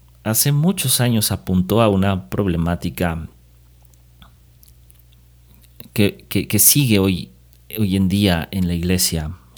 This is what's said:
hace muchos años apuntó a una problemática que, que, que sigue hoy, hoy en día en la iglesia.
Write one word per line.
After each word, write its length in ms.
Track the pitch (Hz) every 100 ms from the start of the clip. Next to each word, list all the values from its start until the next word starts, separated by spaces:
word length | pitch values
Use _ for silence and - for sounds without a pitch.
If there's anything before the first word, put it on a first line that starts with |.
| - -
hace 300 | 107 - 143
muchos 480 | 147 170 196 127 -
años 320 | 123 113 -
apuntó 480 | 98 - 92 92 107
a 80 | 113
una 400 | 95 98 92 -
problemática 1000 | - 98 82 82 87 87 - 87 82 78 - _ _ _ _ _ _ _ - - - _ - - - - - _ - _ - - - - - -
que, 320 | - 101 - -
que, 180 | 98 -
que 120 | 101
sigue 400 | - 143 131 101
hoy, 320 | 95 90 - - _ - - 107
hoy 180 | 101 98
en 120 | 92
día 380 | 101 101 82 -
en 180 | 95 87
la 60 |
iglesia. 580 | 87 90 92 - 80 78 90 -